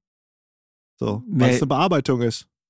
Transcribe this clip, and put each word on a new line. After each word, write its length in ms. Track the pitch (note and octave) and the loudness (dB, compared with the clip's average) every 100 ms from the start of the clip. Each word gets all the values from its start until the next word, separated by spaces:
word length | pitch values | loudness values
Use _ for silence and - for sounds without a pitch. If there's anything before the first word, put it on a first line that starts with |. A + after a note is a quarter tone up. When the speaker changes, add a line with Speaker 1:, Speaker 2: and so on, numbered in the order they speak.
| _ _ _ _ _ _ _ _ _ - | _ _ _ _ _ _ _ _ _ -6
Speaker 1:
So, 240 | A#2 G#2 B3 | -4 -4 -4
weil 220 | E3 B2+ | 2 2
Speaker 2:
Wer 60 | B2 | 2
Speaker 1:
es 60 | |
eine 60 | C3+ | 0
Bearbeitung 540 | C#3 F#3 D#3 C#3 B2 | 0 2 0 0 -2
ist. 260 | A#2 - - _ _ | -2 -4 -14 _ _